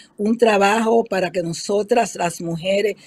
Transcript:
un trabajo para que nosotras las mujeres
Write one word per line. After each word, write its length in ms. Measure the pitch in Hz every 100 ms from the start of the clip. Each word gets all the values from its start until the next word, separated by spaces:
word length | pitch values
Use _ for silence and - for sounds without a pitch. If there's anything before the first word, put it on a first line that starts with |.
| - -
un 220 | 208 233
trabajo 640 | 226 202 196 220 226 233
para 280 | 226 190 175
que 100 | 180
nosotras 760 | 170 165 - 202 208 240 220 -
las 240 | 175 -
mujeres 560 | 170 165 185 196 208 196